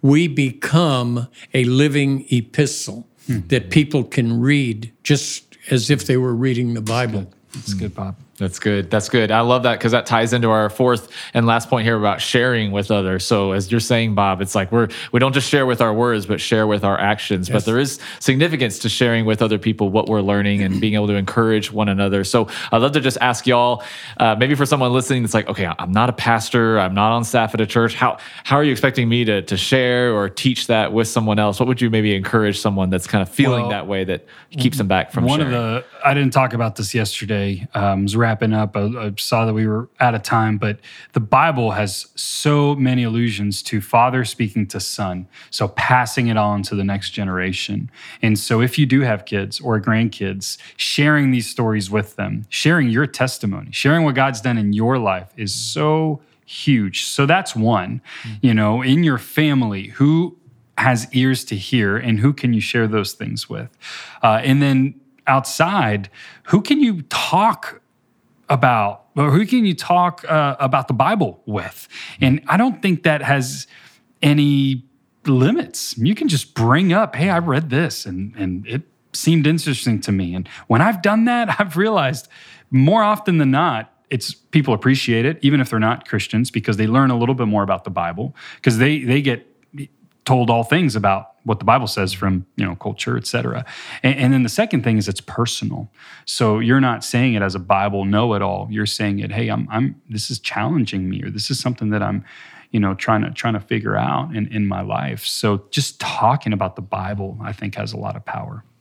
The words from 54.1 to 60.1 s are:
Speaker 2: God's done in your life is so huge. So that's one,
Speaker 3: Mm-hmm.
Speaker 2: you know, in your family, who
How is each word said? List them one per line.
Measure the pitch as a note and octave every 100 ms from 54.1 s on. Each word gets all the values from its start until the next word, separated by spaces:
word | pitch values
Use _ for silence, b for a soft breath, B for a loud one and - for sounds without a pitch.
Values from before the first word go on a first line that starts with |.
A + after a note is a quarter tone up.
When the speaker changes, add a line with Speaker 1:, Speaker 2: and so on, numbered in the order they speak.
Speaker 2:
God's | C3 C3+ A#2+
done | B2 A#2
in | G#2
your | G2+ A2+ C3
life | G#2+ F#2 F#2+ -
is | G#2
so | - A#2 D3+ D3+ D#3 D#3 D3 b b _
huge. | - - B2+ G2 -
So | - - C#3
that's | F3 F#3 A2+
one, | A2 A2 F2+ A#2+ B B
Speaker 3:
Mm-hmm. | A#2 G#2 C3
Speaker 2:
you |
know, | A2 G#2+ A2+
in | B2+ D3
your | E3+ B2+
family, | - - D#3 C#3 A#2 G2 G2+
who | - C#3+